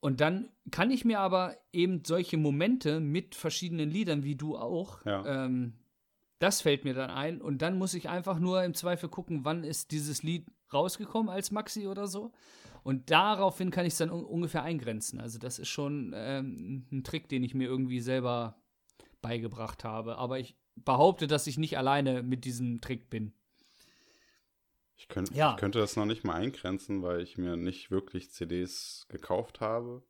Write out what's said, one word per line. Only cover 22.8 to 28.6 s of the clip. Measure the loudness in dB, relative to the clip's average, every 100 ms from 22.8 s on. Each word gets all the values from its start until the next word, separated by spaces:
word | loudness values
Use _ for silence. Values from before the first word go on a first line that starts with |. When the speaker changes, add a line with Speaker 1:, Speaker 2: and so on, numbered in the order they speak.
| -4 -8 -4
Speaker 1:
bin. | -6 -6 -8 _ _ _ _ -20 _ _ _ _ _ _ _ _ _ _ _
Speaker 2:
Ich | -8
könnt-, | -4 -2 2
Speaker 1:
Ja. | 2
Speaker 2:
ich | 4
könnte | 0 2
das | 2 2
noch | 0
nicht | 0
mal | -2 0
eingrenzen, | -2 -2 -4 -4 -2 -4
weil | 0 -2
ich | -4 -4
mir | -4 -2
nicht | -2 -4 -2
wirklich | -4 -2 -10 -10
C | -10 -4
Ds | -2